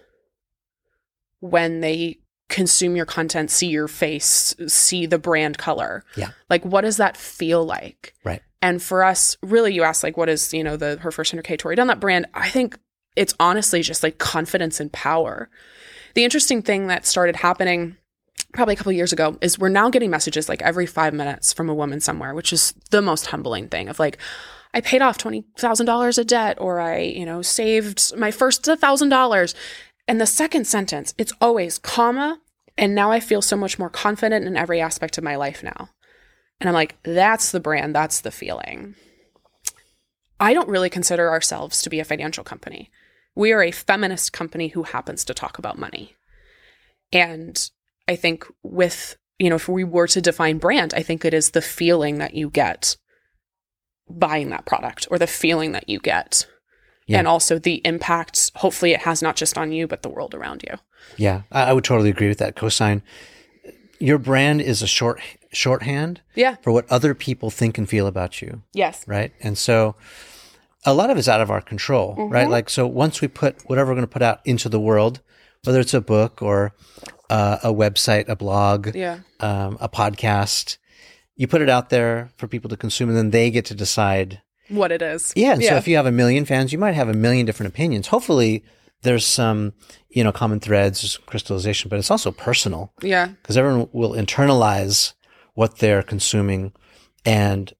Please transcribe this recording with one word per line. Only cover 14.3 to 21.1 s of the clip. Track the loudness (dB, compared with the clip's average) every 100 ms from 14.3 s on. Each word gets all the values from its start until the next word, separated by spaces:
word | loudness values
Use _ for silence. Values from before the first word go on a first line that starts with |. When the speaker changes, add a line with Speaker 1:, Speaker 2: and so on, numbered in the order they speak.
| -4 -2 -2 -2 -4
Speaker 1:
and | -8
power. | -6 -2 0 0 -4 -14 _ -20 -20 -20 -20 -4 2
The |
interesting | 2 2 2 0
thing | 0 -2 0
that | -2 -2
started | 2 2 2
happening | 0 2 0 0 -4 -10 _ _ _ -12 -10
probably | -2 0
a | 0
couple | -2
years | 0 0
ago | 0 -2 0
is | -2 0
we're | 2
now | 4 4
getting | 2 2
messages, | 0 -2 -4 -4
like, | -2
every | -2 -2 -4
five | 0 -2